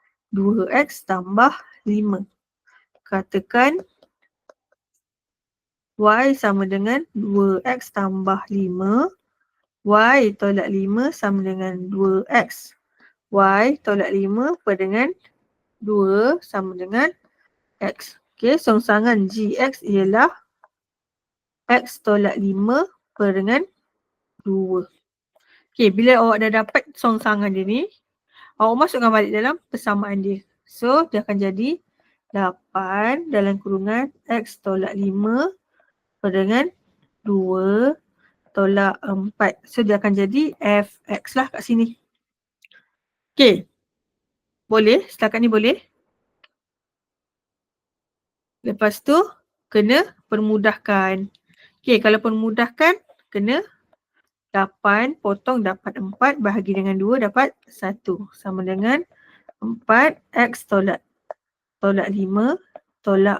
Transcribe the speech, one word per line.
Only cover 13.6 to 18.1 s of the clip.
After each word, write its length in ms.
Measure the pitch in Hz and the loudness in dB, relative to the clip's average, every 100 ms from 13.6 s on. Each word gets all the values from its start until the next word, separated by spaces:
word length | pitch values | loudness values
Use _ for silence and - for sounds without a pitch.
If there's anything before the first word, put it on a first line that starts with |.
| 247 294 | 2 0
tolak 320 | - 202 - | -2 -2 -2
lima 400 | 196 196 214 277 339 | -2 -2 -2 -2 -4
per 160 | - 190 | -4 -2
dengan 320 | 190 214 285 - _ _ _ _ _ - | -2 -2 -2 -6 _ _ _ _ _ -12
dua 560 | 208 208 190 196 240 349 | -2 0 2 2 2 -2
sama 320 | - 202 190 180 | -6 -8 -8 -10
dengan 320 | 185 226 311 - _ _ _ _ _ - | -6 -2 -2 -4 _ _ _ _ _ -10
X. 400 | 196 - - | -10 -10 -16